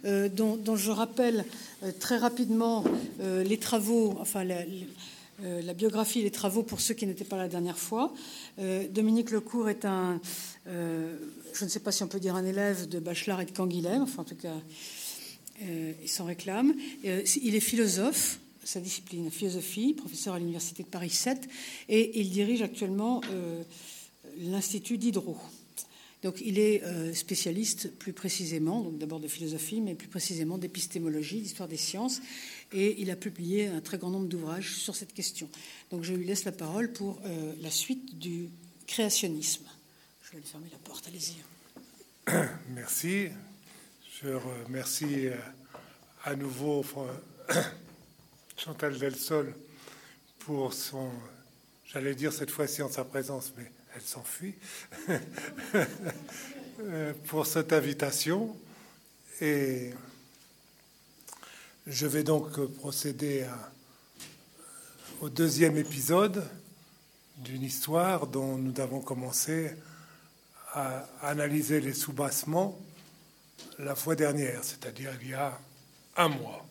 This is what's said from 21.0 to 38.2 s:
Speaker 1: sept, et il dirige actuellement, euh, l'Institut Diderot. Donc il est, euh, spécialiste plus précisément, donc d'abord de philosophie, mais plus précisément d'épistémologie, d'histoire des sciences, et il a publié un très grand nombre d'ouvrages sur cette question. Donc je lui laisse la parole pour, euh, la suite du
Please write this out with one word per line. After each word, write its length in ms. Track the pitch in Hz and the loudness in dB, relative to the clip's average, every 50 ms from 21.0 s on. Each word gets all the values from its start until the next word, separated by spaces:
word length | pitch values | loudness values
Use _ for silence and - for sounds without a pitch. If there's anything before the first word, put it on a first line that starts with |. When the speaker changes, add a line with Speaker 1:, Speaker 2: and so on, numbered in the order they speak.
| 175 175 | -4 0
Speaker 1:
sept, 360 | 170 - - 247 262 262 - - - - - - - - - - | 0 2 2 2 0 0 -2 -10 -12 -12 -10 -10 -10 -12 -2 6
et 320 | 214 220 226 220 220 226 | 8 8 8 6 4 0
il 100 | 208 190 | 0 2
dirige 320 | 180 202 202 202 240 240 | 4 2 4 4 4 2
actuellement, 600 | 220 190 - - 214 190 190 196 214 233 247 240 247 - | 2 0 0 -2 -2 0 2 2 2 2 2 2 0 -2
euh, 340 | 190 185 180 170 165 170 165 165 - - - - - - - - _ _ - - 143 156 | -4 -4 -2 -4 -4 -6 -6 -10 -12 -18 -16 -16 -16 -16 -16 -18 _ _ -18 -16 -12 -6
l'Institut 600 | 180 175 185 196 185 - - 208 - - 240 240 | -4 0 0 0 0 0 -2 -4 -2 -2 -2 2
Diderot. 400 | - 240 208 190 - 185 160 - - - - - - - - - - - - - - - - _ | 2 2 2 2 0 -2 -6 -8 -8 -14 -18 -20 -20 -16 -12 -12 -12 -12 -14 -20 -20 -20 -20 _
Donc 200 | - 190 185 185 | -4 -4 -4 -2
il 180 | - 220 196 196 | -2 0 4 6
est, 240 | 214 214 214 202 - | 8 8 8 6 4
euh, 300 | 175 175 170 160 165 165 | 0 -2 -2 -2 -2 -2
spécialiste 760 | 170 - - 196 175 - 180 165 190 220 214 - - - 180 | -2 -2 0 0 0 2 0 0 0 0 0 0 -2 -4 -8
plus 220 | - - - 208 | -8 -8 -8 -8
précisément, 680 | 180 - - 190 175 - 185 160 165 160 156 160 185 226 | -8 -6 -4 -4 -2 -2 -2 -2 0 2 2 2 2 0
donc 160 | 220 175 160 151 | 0 -2 -4 -4
d'abord 240 | 156 151 160 160 | -6 -4 -6 -6
de 80 | 151 151 | -6 -6
philosophie, 500 | - - 165 156 156 156 156 - 214 220 | -6 -4 -4 -4 -4 -4 -4 -2 -2 0
mais 160 | 220 202 175 | 0 0 -2
plus 140 | 156 - - | -4 -8 -8
précisément 480 | - 185 165 - 185 165 160 156 175 185 | -6 -4 -2 -2 -2 0 0 0 -2 -2
d'épistémologie, 840 | 180 180 - 180 170 - - 180 170 160 151 151 151 147 175 220 | -4 -6 -4 -4 -6 -4 -2 -2 0 0 0 0 -2 -2 -4 -6
d'histoire 300 | 214 190 - - 190 165 | -6 -6 -8 -8 -8 -6
des 80 | 160 151 | -4 -2
sciences, 420 | - - - 190 226 262 254 - - - - - - - - - - - - | -2 -2 -2 0 0 0 0 -2 -6 -10 -12 -12 -12 -12 -12 -14 -14 -6 0
et 260 | 196 196 208 214 214 | 4 4 4 4 2
il 120 | 208 185 | 0 -2
a 40 | 180 | -2
publié 520 | 175 - 214 170 175 175 170 185 208 208 202 | -2 -4 -6 -4 -4 -2 2 4 4 4 2
un 120 | 180 160 | 0 -2
très 180 | 160 - - 185 | -4 -4 -6 -4
grand 120 | 180 180 | -2 0
nombre 180 | 185 190 190 180 | 0 0 0 0
d'ouvrages 460 | 170 175 160 156 160 180 190 - 190 | 0 -2 -2 -2 -4 -4 -4 -4 -4
sur 180 | - - - 196 | -4 -4 -4 -4
cette 200 | - 208 - - | -6 -8 -8 -8
question. 340 | - 185 - - - - 151 - - - - - - - - | -4 -4 -4 -4 -6 -10 -10 -12 -14 -16 -16 -16 -18 -12 -6
Donc 140 | - 175 165 | -6 -4 -2
je 100 | 170 185 | 0 0
lui 120 | 180 180 | 0 2
laisse 180 | 175 202 196 - | 0 0 0 0
la 80 | 202 | -2
parole 400 | 180 185 170 156 165 208 233 226 | -4 -4 -6 -4 0 0 0 0
pour, 300 | 233 - 202 196 190 - 196 | -2 -4 -4 -4 -6 -6 -6
euh, 280 | 202 175 160 156 156 156 156 | -6 -4 -4 -4 -4 -6 -6
la 80 | 165 160 | -6 -2
suite 500 | 151 - - - 262 254 - - - | -2 -2 0 0 -2 -4 -4 -12 -12
du 300 | 156 | -8